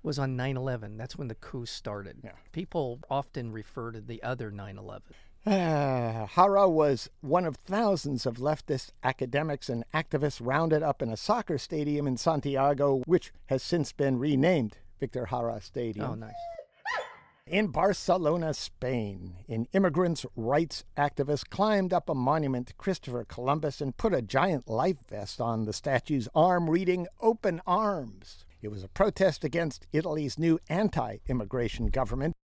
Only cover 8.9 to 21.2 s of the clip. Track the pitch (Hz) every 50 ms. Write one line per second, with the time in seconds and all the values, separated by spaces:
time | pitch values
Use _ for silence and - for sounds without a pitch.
8.9 | - - - 127 131 - 131 123 120 139 156 160 143 139 - - 139 117 117 -
9.9 | - 156 165 - - 147 139 147 - - 117 120 131 147 165 165 156 151 156 151
10.9 | 135 - 160 113 113 107 - - 208 240 208 - 165 131 - - 170 156 147 147
11.9 | 147 147 147 139 127 117 - 175 160 147 - 143 139 131 135 143 147 135 143 143
12.9 | 135 131 123 156 175 - - - - - - - 135 131 - - - 170 143 -
13.9 | - - 147 139 131 120 127 151 147 131 139 175 185 156 120 104 - - - -
14.9 | - - - 123 - 127 123 110 127 123 117 117 113 110 - - - 135 120 113
15.9 | 107 104 - 127 113 110 113 110 - - - 679 679 - - _ _ _ _ -
16.9 | 1017 - - - - - - _ _ _ _ - 165 196 214 185 123 156 175 202
17.9 | 196 - - - 175 185 170 147 160 175 165 160 143 - - - - - - 127
18.9 | 131 123 110 101 98 90 90 92 90 - - - 113 110 120 - - 196 196 180
19.9 | 139 165 185 175 165 - - - - 123 113 113 135 151 170 - - - - -
20.9 | - - 143 147 - -